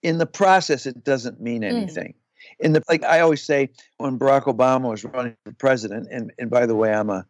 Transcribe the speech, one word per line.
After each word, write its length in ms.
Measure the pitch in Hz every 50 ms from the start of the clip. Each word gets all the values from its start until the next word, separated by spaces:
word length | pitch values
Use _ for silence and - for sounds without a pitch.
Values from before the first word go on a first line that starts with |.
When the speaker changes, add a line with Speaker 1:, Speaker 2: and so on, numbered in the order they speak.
| -
Speaker 1:
In 140 | 175 165 165
the 60 | 165 -
process, 580 | _ - 196 190 190 190 175 - 156 127 -
it 180 | 135 127 123 _
doesn't 380 | - 139 131 113 123 107 -
mean 200 | 113 117 120 117 110
Speaker 2:
Mm. 80 | 101 117
Speaker 1:
anything. 400 | - 208 185 - - 92 - - _ _ _ _ _ - - - _
In 140 | 156 165 151
the, 100 | 156 - -
like 140 | 170 160 -
I 160 | - 165 165
always 240 | 170 165 156 135 -
say, 260 | - 151 139 139 131 _ _ - _ _ _
when 200 | 147 143 131 120
Barack 240 | 131 135 135 139 135
Obama 460 | 143 127 110 127 131 131 131 131 123
was 140 | 110 104 -
running 320 | - - 127 123 120 117 _ _
for 60 | 107 -
president, 540 | _ - 135 131 123 110 107 101 - - -
and, 200 | - 127 113 - - -
and 100 | 131 113
by 160 | - 123 120
the 100 | 117 113
way, 180 | 107 110 110 107
I'm 160 | 107 107 107
a 160 | 98 92 92 _